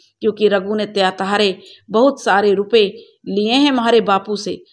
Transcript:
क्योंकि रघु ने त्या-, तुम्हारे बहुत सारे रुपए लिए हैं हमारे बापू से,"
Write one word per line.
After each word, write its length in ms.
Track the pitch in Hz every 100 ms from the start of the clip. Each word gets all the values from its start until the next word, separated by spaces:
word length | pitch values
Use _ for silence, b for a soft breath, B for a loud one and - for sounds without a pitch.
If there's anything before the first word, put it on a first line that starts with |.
| b b
क्योंकि 280 | 220 208 208
रघु 260 | 196 190
ने 120 | 214 208
त्या-, 320 | 208 185 190
तुम्हारे 400 | 190 208 202 185 B B B
बहुत 320 | 214 269 269
सारे 320 | 226 190 208
रुपए 320 | 190 202 233 202 - B B -
लिए 260 | 196 214
हैं 180 | 262 285
हमारे 300 | 254 233 226
बापू 360 | 202 196 202 202
से," 280 | 185 175 -